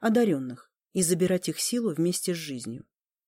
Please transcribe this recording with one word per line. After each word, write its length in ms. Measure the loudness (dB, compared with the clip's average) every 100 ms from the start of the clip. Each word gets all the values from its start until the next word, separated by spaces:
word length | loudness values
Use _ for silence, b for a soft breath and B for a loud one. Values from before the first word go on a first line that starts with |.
одаренных 720 | 2 4 4 2 -2 -10 -18 _ _
и 100 | -2
забирать 460 | 2 2 2 2 -2
их 120 | -4
силу 340 | -4 -2 -2
вместе 400 | 0 0 0 -4
с 20 | -6
жизнью. 480 | -6 -10 -10 -12 -14 _ _ _